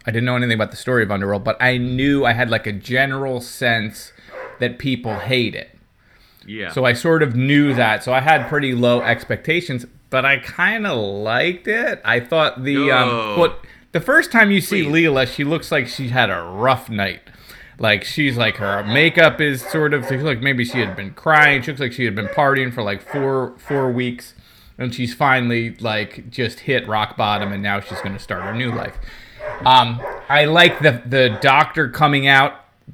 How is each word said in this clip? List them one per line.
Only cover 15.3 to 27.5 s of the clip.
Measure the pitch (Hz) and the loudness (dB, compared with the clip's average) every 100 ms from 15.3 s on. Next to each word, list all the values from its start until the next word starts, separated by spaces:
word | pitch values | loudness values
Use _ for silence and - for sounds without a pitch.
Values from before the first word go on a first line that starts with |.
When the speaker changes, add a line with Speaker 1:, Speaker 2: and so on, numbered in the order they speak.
Speaker 1:
she | - | -2
looks | 143 131 - | -4 -4 -2
like | 156 120 | -2 -2
she | - 127 | -6 -2
had | 123 107 | 2 2
a | 87 | 0
rough | 85 95 127 127 - | -6 0 2 0 -2
night. | 107 98 - - - - - - - | -4 -4 -6 -16 -20 -20 -20 -20 -2
Like, | 110 104 | 0 0
she's | - - 143 120 | -2 -2 0 0
like, | 110 98 | 0 0
her | 101 101 | -4 -2
makeup | 104 131 165 175 156 143 | 0 2 4 6 4 4
is | 147 131 | -2 -2
sort | - 156 151 | -4 -2 0
of, | 147 120 | 0 -2
she | |
looks | 131 | -4
like | 156 120 | -2 -2
maybe | 139 127 | 0 0
she | 120 123 | -2 -2
had | 104 | -4
been | 92 98 | -6 -12
crying. | - 160 156 147 139 | -6 2 4 6 4
She | 139 | -2
looks | 135 | -6
like | 127 | -6
she | - | -2
had | 120 | -2
been | 101 101 | -2 -4
partying | - 139 135 127 | 0 2 2 -2
for, | 120 | -4
like, | 104 98 | -6 -6
four, | - 143 135 135 120 - | -6 -4 -2 -2 -4 -8
four | - 143 131 | -4 -2 0
weeks. | 120 123 120 - - _ _ - - | -2 -4 -6 -14 -20 _ _ -20 -8
And | 127 | -8
she's | 120 120 | -4 -6
finally, | - 143 131 120 117 117 - | 0 2 2 2 -2 -4 -6
like, | 113 107 104 - 113 | -4 -4 -6 -10 -12
just | 131 113 - | -6 -6 -4
hit | - 127 107 | -2 -2 -2
rock | 107 107 - | -2 -2 -2
bottom, | 107 104 101 | -2 0 -4